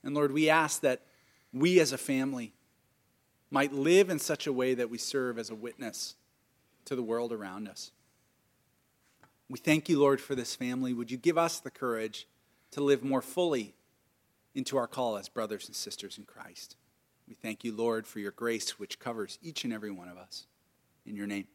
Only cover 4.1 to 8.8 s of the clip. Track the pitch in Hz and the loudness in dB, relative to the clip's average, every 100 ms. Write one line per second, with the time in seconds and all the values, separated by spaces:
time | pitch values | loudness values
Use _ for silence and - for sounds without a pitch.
4.1 | 156 - 151 156 127 127 127 117 117 - | 2 -2 -2 0 2 2 2 -2 -4 -4
5.1 | 139 127 117 110 110 120 - 117 - - | -2 -2 -4 -8 -10 -12 -10 -10 -8 -10
6.1 | - _ _ _ _ _ _ - 127 113 | -12 _ _ _ _ _ _ -6 -4 -2
7.1 | 117 117 113 98 95 104 - - _ _ | -2 -2 -6 -8 -10 -10 -12 -16 _ _
8.1 | _ _ _ _ _ _ _ | _ _ _ _ _ _ _